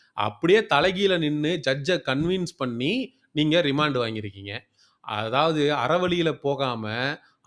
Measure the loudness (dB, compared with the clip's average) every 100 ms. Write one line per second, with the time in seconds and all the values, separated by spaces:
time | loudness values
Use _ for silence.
0 | _ -2 -2 0 4 4 4 2 2 2
1 | 0 2 0 0 -2 -2 -2 -2 -2 -2
2 | 0 0 0 0 -4 -4 -6 -2 -2 -2
3 | -4 _ _ 0 2 4 2 0 0 0
4 | -2 -4 -8 -12 -12 -14 -16 _ _ _
5 | -8 -6 -2 2 2 2 0 0 0 0
6 | 0 0 0 0 -2 -2 -2 -2 -4 -4
7 | -4 -6 _ _